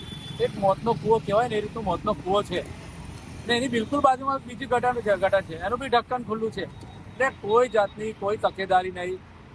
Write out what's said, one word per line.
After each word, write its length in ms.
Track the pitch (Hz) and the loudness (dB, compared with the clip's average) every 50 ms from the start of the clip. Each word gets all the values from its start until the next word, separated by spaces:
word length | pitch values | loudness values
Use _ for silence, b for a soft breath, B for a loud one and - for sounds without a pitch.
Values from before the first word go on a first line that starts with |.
| - - - - - - - - 226 | -14 -12 -12 -12 -12 -10 -4 -2 -2
એક 140 | 247 - 208 | -2 0 2
મોતનો 340 | 196 196 190 - - 226 233 | 2 4 4 4 2 0 0
કૂવો 260 | - - 208 226 226 | 0 2 4 4 4
કહેવાય 300 | - 196 202 208 240 247 | 4 2 2 2 2 2
ને 80 | 220 | 0
એ 40 | 214 | -2
રીતનો 220 | 208 208 - 233 220 | -2 -4 -6 -6 -2
મોતનો 300 | 190 170 165 - 214 208 | -2 -2 0 0 -2 -2
કૂવો 300 | - - 180 190 208 202 | -2 0 0 2 2 2
છે. 220 | - 180 170 - - - - - - - - - - - - - - - - - - | 0 -2 -4 -4 -6 -8 -12 -14 -14 -14 -14 -14 -12 -14 -14 -14 -14 -14 -8 -4 0
ને 80 | 240 | 0
એની 120 | 233 254 269 | 0 0 0
બિલકુલ 320 | 233 233 220 - - 285 | 0 0 0 0 2 4
બાજુમાં 400 | 285 277 262 254 269 269 269 269 269 | 6 6 4 4 2 -2 -2 -2 -4
બીજી 200 | 240 247 208 269 | -8 -10 -10 -2
ગટર 340 | 226 247 240 247 247 247 240 | 0 0 2 2 2 0 0
છે, 160 | 214 208 202 | 2 2 2
ગટર 260 | 180 - 190 196 196 190 | 4 4 4 2 2 0
છે, 140 | 190 160 | -2 -6
એનું 220 | - 175 196 226 247 | -6 -4 -4 -4 -4
બી 100 | 269 262 | 0 2
ઢક્કન 340 | 220 240 233 - 247 247 233 | 2 2 2 2 -2 -4 -4
ખુલ્લું 280 | 196 214 220 220 220 | -4 -4 -2 -2 -4
છે. 120 | 214 196 170 | -4 -4 -8
એટલે 680 | - - - - - - - - - - - 247 269 | -8 -10 -12 -16 -16 -16 -16 -18 -12 -4 -2 0 0
કોઈ 380 | 190 - - 202 214 233 254 247 | -2 -2 -2 2 4 4 4 4
જાતની 440 | 202 220 202 196 - 214 214 220 214 | 4 2 2 2 0 -4 -6 -6 -6
કોઈ 240 | - - 196 208 | -4 -2 -2 0
તકેદારી 540 | 214 - 190 - - 196 185 185 185 185 185 | 0 0 0 0 -2 0 2 4 4 4 2
નહીં, 280 | 180 180 175 180 185 185 - - - - - - | -2 -6 -6 -6 -6 -6 -10 -14 -20 -20 -20 -18